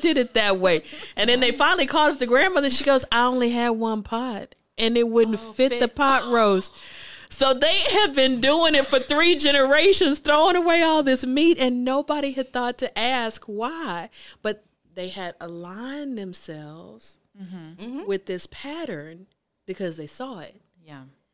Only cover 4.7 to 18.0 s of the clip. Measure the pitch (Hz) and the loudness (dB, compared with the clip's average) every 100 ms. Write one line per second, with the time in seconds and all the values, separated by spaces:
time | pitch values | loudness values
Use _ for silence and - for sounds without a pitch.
4.7 | - 226 233 233 233 220 214 226 214 262 | -2 0 2 2 4 2 0 -6 0 0
5.7 | 240 240 277 277 269 240 233 214 190 - | 2 -2 0 2 2 2 2 4 2 -2
6.7 | - - - - - - - 269 262 302 | -12 -20 -20 -20 -20 -16 0 2 4 2
7.7 | 370 539 403 415 277 262 247 262 320 330 | 2 2 2 2 4 2 2 2 4 4
8.7 | 294 269 269 262 294 339 311 294 285 269 | 2 2 0 2 2 2 4 2 4 4
9.7 | 294 359 381 320 285 302 302 349 359 339 | 4 4 4 2 0 2 4 4 4 2
10.7 | 339 330 311 277 262 254 269 330 330 254 | 2 4 2 2 0 0 2 2 4 0
11.7 | 247 254 269 285 294 277 262 254 247 240 | 0 -2 -2 -2 -4 -4 -6 -6 -4 -4
12.7 | 247 254 - 240 254 226 - - 208 240 | -4 -6 -4 -2 -2 -4 -8 -12 -8 -6
13.7 | 330 277 170 170 - - - 214 214 _ | -6 -8 -8 -12 -18 -20 -10 -8 -8 _
14.7 | _ _ 180 185 196 175 - 170 170 175 | _ _ -14 -12 -10 -12 -12 -14 -14 -14
15.7 | 202 254 294 277 226 190 180 - 160 151 | -14 -12 -10 -10 -10 -10 -14 -16 -16 -16
16.7 | 160 185 220 - - _ 202 185 185 160 | -18 -20 -20 -20 -20 _ -20 -18 -16 -18
17.7 | 180 226 269 | -18 -14 -12